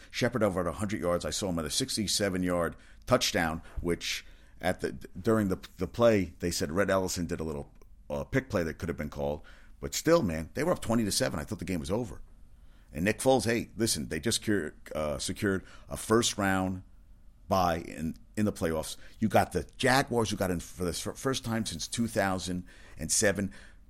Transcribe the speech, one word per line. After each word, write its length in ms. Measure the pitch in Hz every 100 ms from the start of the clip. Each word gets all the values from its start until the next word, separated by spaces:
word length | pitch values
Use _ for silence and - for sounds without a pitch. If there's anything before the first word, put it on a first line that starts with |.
| -
Shepard 320 | - 120 117
over 160 | 104 90
at 80 | 85
a 60 |
hundred 260 | 76 101 98
yards. 260 | 87 87 92
I 40 |
saw 200 | - 98
him 100 | 82
at 60 | 76
a 40 |
sixty-seven 760 | - 131 - 95 - 101 92
yard 320 | 90 87 82 - - - -
touchdown, 540 | 127 - 98 82 80 - -
which 440 | 85 85 - - - - - -
at 200 | 90 92
the, 140 | - 69 - -
during 280 | - 113 98
the, 100 | 90 - -
the 100 | 90
play, 460 | - 117 104 85 -
they 120 | 87
said 200 | - 78
Rhett 180 | 87 95
Ellison 380 | 95 92 95 85
did 120 | 82
a 40 |
little, 260 | 80 71 71 - - - -
uh, 160 | 71 69
pick 240 | 135 131
play 140 | 98
that 140 | 80 76
could 120 | 80
have 80 | -
been 120 | 76
called. 320 | 71 71 76 - - - -
But 140 | 69 -
still, 260 | 151 170
man, 280 | 92 80 80 113
they 80 |
were 100 | 143
up 80 | 90
twenty 220 | - 117 101
to 60 |
seven. 280 | - 131 85
I 40 |
thought 160 | 71 101
the 60 | 85
game 140 | 87
was 120 | 69
over. 300 | 110 117 - - - - - - - -
And 120 | 78 98
Nick 140 | -
Foles, 260 | 131 131 113
hey, 240 | 117 - 98
listen, 320 | 110 80 62
they 100 | 80
just 220 | 113 -
cure-, 320 | - 101 76 - -
uh, 240 | 78 76 67
secured 460 | - 92 101 95 - - -
a 80 | 71
first 400 | - 113 113 -
round 460 | 98 95 92 92 - - - - - - -
bye 360 | 95 87 82 -
in, 280 | - 80 - - -
in 100 | 104
the 60 |
playoffs. 460 | - 85 80 - - - -
You 100 | 107
got 220 | 107 92
the 140 | 87 - -
Jaguars, 540 | 127 135 139 117 101
who 60 | 101
got 140 | 92
in 80 | 85
for 260 | - - 87
the 80 |
fir-, 200 | - 104
first 300 | - 131 131
time 220 | 117 113 101
since 220 | 78 -
two 200 | - 113
thousand 560 | 107 98 92 90 90 - - - -
and 140 | 80
seven. 400 | - 101 95 98 - - -